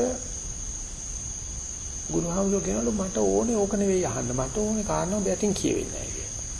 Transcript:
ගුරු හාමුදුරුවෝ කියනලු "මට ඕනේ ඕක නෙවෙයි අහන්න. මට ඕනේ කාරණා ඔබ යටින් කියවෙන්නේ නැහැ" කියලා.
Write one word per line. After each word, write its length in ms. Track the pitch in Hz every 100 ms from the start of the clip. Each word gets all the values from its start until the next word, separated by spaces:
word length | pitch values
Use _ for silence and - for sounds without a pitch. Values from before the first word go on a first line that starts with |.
| 247 254 - - - - - - - - - - - - - - - - - - -
ගුරු 220 | 165 170
හාමුදුරුවෝ 360 | 190 202 135
කියනලු 280 | 170 104 233
"මට 240 | 214 190 208
ඕනේ 360 | 202 196 226 226
ඕක 180 | 196 202
නෙවෙයි 300 | 202 185 160
අහන්න. 260 | 120 123
මට 260 | 127 127 208
ඕනේ 260 | 214 220
කාරණා 360 | 196 156 170 208
ඔබ 80 | 190
යටින් 260 | 180 208
කියවෙන්නේ 380 | - 143 113 -
නැහැ" 160 | - -
කියලා. 240 | - - - - -